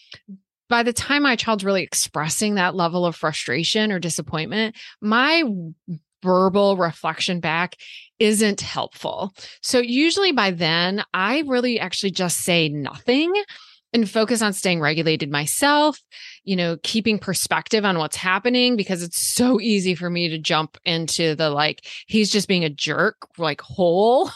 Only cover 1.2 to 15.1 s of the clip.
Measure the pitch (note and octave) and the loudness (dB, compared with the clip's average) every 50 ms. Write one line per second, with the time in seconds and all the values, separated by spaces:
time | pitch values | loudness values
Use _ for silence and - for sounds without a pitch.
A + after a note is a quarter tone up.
1.2 | D4 C#4 A#3+ A3 - A3+ A3 G3+ F#3+ G3 G3 F#3 D3+ - - - - - - D3+ | 2 2 0 0 0 -2 -2 0 0 0 0 0 -2 -2 -2 -4 -4 -2 -4 -4
2.2 | D3+ D#3+ - - A3 G#3 G#3 G3 F3+ F3+ D#3+ F#3+ E3+ E3 E3 F3+ F3+ E3+ D#3+ - | -4 -2 -2 -2 0 0 2 2 0 0 2 0 0 0 2 0 0 0 0 -2
3.2 | - D#3 D3 - - - A#2+ D3+ E3 - - G#3+ G#3+ G#3+ G3 F3 D3 E3+ - - | -2 -2 -2 -4 -4 -4 -2 -2 0 0 0 0 0 0 -2 -2 -4 -4 -4 -6
4.2 | D3+ - - D#3 D#3 G#3 - G#3+ A3 A3 A3+ - - - - _ G#3 G#3+ A3 A#3+ | -6 -6 -6 -6 -6 -4 -2 -2 -2 -4 -6 -10 -18 -20 -12 _ -2 0 2 2
5.2 | C4 D4 D#4+ E4+ D#4+ A#3+ G3+ F3+ E3+ D#3+ D#3+ _ _ - E3+ D#3 _ _ _ _ | 2 2 2 2 0 0 -2 -6 -8 -10 -14 _ _ -12 -12 -12 _ _ _ _
6.2 | - F#3 F#3 F#3 F#3+ F#3+ F3+ G3+ G3+ G3 G3 F3+ F3+ E3 - - - D#3+ D#3+ - | 0 2 4 6 4 4 4 4 4 4 4 2 0 -2 -2 -4 -6 -6 -4 -4
7.2 | - - F3+ F3 D#3+ D#3+ D#3 E3 F3+ F3 - - - - - - - - _ - | -2 -2 -2 -2 -2 0 0 0 -2 -4 -6 -12 -20 -20 -20 -20 -20 -10 _ 2
8.2 | G#3+ G#3 G#3+ G3+ A3 G#3 G3 - - - - D3+ - - - - - - - - | 2 4 4 4 2 2 0 -2 -6 -8 -6 -6 -6 -6 -8 -8 -8 -8 -6 -6
9.2 | - G3 - - - - - - - - - B3 B3 A#3 A#3+ C4+ D4+ E4+ E4 G4 | -8 -10 -10 -14 -20 -20 -16 -10 -4 0 0 2 2 2 2 2 2 2 2 2
10.2 | G4 F#4 D4 B3 G#3 F#3+ F3+ E3+ F3 D#3 E3 E3+ F3 F#3 G3 G#3 - - - F#3 | 2 2 2 2 0 0 0 0 0 2 2 2 2 0 0 -2 -4 -4 -2 -2
11.2 | F#3+ G#3 B3+ D#4 D#4 C#4 B3+ B3 A#3+ B3+ A3 - E3+ F#3 - - - G3 E3+ - | 0 0 0 -2 -2 0 0 0 0 0 0 -2 -4 -6 -4 -4 -4 -4 -2 -2
12.2 | F#3 E3+ - - - F#3+ F3 E3+ D#3+ D3+ D3 D3 C#3 B2+ - - - - B3 C#4 | -2 -2 -2 -2 0 0 2 2 2 0 -2 -4 -6 -8 -10 -6 -2 0 2 2
13.2 | D#4+ E4+ F#4+ G#4 G4 - - - - - - _ _ _ - A#3+ A3 G3 - A3+ | 2 2 0 -2 -2 -6 -10 -20 -20 -20 -20 _ _ _ 0 0 0 0 0 0
14.2 | A3 G#3+ B3 A3 A3+ G#3 F#3+ - - F#3+ F3 E3 D#3 D3+ D#3 E3 D#3 D#3+ | 0 2 0 0 0 -2 -2 -2 0 0 0 2 0 0 0 0 2 2